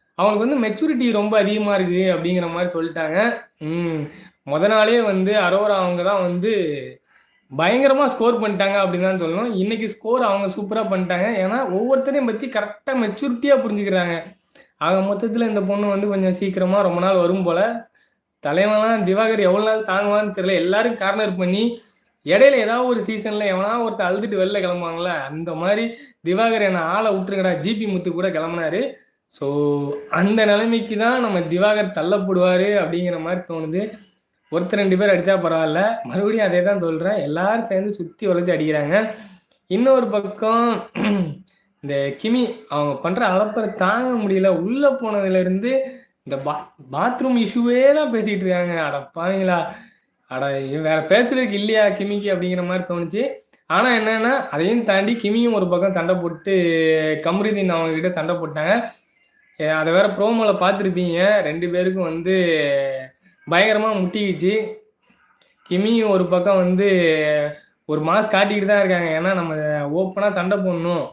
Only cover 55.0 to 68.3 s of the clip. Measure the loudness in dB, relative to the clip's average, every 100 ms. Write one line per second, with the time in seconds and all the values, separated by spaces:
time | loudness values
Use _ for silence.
55 | 2 0 0 2 2 2 0 0 0 0
56 | 0 0 -2 -6 -2 2 2 2 2 2
57 | 0 -2 0 0 0 0 0 0 0 -2
58 | -2 -2 -4 -4 -4 -2 0 0 -2 -12
59 | _ _ _ _ _ -4 -2 0 2 4
60 | 2 2 0 2 2 2 0 0 -2 -2
61 | 0 2 2 2 0 -4 -2 0 0 -2
62 | -4 -4 0 2 2 2 0 0 -2 -6
63 | -10 _ _ _ 0 2 4 2 0 -2
64 | -2 -2 -2 -2 0 -2 -4 -10 _ _
65 | _ _ _ _ _ _ -4 -2 2 2
66 | 2 2 2 2 2 2 2 2 2 4
67 | 2 2 2 0 -2 -6 _ _ -6 -2
68 | 0 0 2